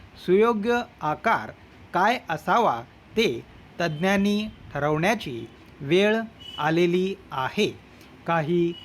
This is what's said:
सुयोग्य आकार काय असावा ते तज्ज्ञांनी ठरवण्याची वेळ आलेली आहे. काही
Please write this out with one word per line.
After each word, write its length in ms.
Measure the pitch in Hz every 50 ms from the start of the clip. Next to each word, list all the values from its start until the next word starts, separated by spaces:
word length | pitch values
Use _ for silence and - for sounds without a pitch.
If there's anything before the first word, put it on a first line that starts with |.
| - - - - -
सुयोग्य 560 | - 180 202 220 233 233 208 196 240 240 240 240 - - -
आकार 500 | - 151 151 - - 226 208 - - - - - - - - - - - -
काय 260 | 175 190 220 247 247 - -
असावा 520 | 160 156 - 180 202 240 220 170 123 117 120 - - - - - - 214
ते 120 | 233 165 120 117 - - - - - - - -
तज्ज्ञांनी 680 | 170 170 151 147 180 190 202 202 196 208 208 208 214 220 - - - - -
ठरवण्याची 720 | 143 139 151 151 156 165 196 240 226 - 156 123 117 113 - - - - - - -
वेळ 360 | 143 139 165 185 202 214 220 226 226 220 - - - - - -
आलेली 560 | 147 156 160 170 180 175 170 185 185 190 196 - - -
आहे. 360 | - 135 131 131 - 208 208 131 104 - - - - - - - - - - -
काही 460 | 170 165 151 143 175 175 170 170 175 - -